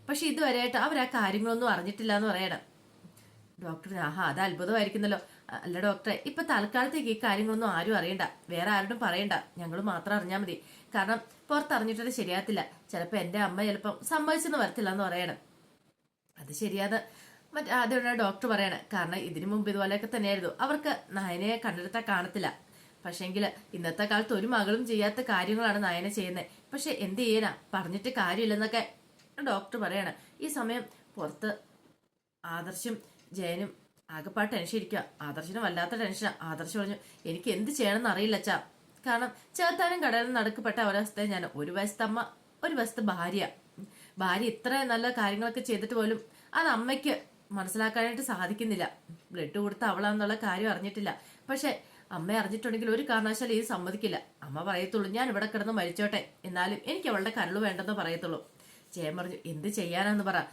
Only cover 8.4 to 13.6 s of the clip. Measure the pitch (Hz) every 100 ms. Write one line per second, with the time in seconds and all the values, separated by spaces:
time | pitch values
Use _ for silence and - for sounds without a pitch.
8.4 | - 170 190 202 196 233 214 180 202 180
9.4 | - - 165 175 202 170 196 208 180 196
10.4 | 185 165 - - - 214 196 226 - -
11.4 | - 294 294 254 220 220 247 247 180 180
12.4 | 196 196 - - - 175 170 208 170 208
13.4 | 196 185